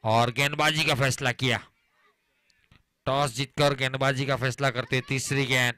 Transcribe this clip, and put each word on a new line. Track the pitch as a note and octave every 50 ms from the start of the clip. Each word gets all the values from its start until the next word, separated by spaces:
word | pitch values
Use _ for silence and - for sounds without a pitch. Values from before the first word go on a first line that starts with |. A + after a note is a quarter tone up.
| -
और | A2+ A2 A2+ A#2+ B2
गेंदबाजी | A#2 - C#3+ C#3+ D3+ D3+ D3+ D#3 D#3 D#3 D#3+
का | D3 D3
फैसला | A#2+ C#3 C3+ B2 - C#3 B2+
किया। | A#2 - B2+ B2+ A#2 G#2 - - _ _ _ _ _ _ _ _ _ _ _ _ _ _ _ _ _ _ _ _ - _ _ _ _ _ _
टॉस | C3 C3 C#3 D3 C3+
जीतकर | A2+ A#2+ C#3 B2+ _ - D3 C#3+ C#3+
गेंदबाजी | C3 C3+ C3 C3 C3 C#3 C3+ C#3 B2+ C#3
का | C3 C#3
फैसला | A#2+ B2 C3 A#2+ - C#3 C3+
करते | A2 B2 B2 - -
हुए | C3 B2+ -
तीसरी | C#3 C3 - - C#3 C#3 C3+
गेंद | A#2+ C3 B2+ B2 A#2+ A#2